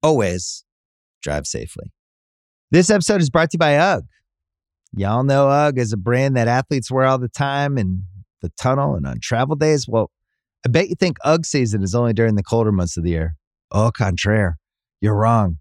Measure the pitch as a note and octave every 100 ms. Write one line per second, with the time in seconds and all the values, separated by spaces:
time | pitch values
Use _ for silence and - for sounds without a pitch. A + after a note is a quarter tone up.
0 | D#3 D3+ G2+ F2+ - - _ _ _ _
1 | _ _ - D2 C#2+ - A1+ - - _
2 | _ _ _ _ _ _ _ E3+ F3+ G3+
3 | E3+ G#3 D#3 D#3+ D#3+ E3+ D#3+ C#3+ F3+ D3+
4 | - _ _ _ _ _ _ _ _ -
5 | G2 A2+ C3+ C#3 C#3 C#3+ D3 C3 A#2 G#2
6 | F#2+ B2 C#3 C3 A2+ B2 C3+ C#3 A#2 C3
7 | C3 C3 B2 - C#3+ C#3 C#3+ C#3 F#2+ F#2
8 | F#2+ G2 - _ E2+ - B2+ C3+ C#3+ C3
9 | C#2 B1+ - A2+ C3+ D3+ D3+ D3+ A#2+ A2+
10 | G#2+ _ _ _ _ _ B2 B2 F#3+ F3+
11 | F#3 C#3+ C#3 D#3+ D#3+ D3 A#2+ G#2+ F#2+ A2
12 | A#2+ A2 A2+ G#2 F#2+ A#2 A2 G2 F2 -
13 | E2+ E2 D#2+ D#2+ _ _ _ G2+ A2+ -
14 | G2+ F2+ G2+ G#2+ F#2+ D#2+ _ _ _ _
15 | G#2 G#2 A2 A#2 G2+ D#2+